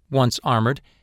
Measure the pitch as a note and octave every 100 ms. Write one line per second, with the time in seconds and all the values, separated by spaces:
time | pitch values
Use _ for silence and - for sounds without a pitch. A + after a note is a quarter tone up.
0 | _ C3+ B2 - - A#2+ A2 C#3 _ _